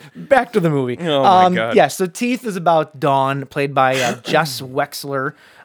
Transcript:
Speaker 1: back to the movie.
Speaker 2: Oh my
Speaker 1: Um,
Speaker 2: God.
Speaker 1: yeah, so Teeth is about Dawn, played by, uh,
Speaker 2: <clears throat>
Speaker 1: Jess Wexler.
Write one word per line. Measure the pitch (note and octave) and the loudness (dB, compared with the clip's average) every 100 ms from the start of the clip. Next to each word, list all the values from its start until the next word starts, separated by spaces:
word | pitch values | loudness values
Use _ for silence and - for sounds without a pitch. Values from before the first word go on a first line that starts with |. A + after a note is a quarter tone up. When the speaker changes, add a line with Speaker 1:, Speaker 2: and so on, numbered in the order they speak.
| - | -12
Speaker 1:
back | - E3+ C4 B3 | -18 0 0 2
to | G#3+ | 0
the | E3 | 0
movie. | C#3 B2 B2 | 0 -2 -4
Speaker 2:
Oh | E3+ C#3+ | -2 2
my | C3+ F#3 F3+ | 4 6 4
Speaker 1:
Um, | F3+ | 2
Speaker 2:
God. | A2+ F#3 | 0 2
Speaker 1:
yeah, | D3 | 2
so | - F#3 | 0 -6
Teeth | - A#3+ B3+ A#3 | -4 -4 -4 -6
is | F#3+ | -2
about | E3+ E3 D#3 C3+ | 2 2 0 -4
Dawn, | D3 C3+ C3+ C#3 C3+ | -2 0 -2 -4 -6
played | D3+ C#3+ | -6 -2
by, | C3+ C3 C3 | 2 2 2
uh, | A#2+ A#2 | -2 -4
Speaker 2:
<clears throat> | |
Speaker 1:
Jess | - D#3 D#3+ B2 | 0 0 0 -6
Wexler. | C3 C3+ C#3+ - C#3+ C#3 C#3 - _ _ | -6 -6 -6 -8 -8 -6 -6 -8 _ _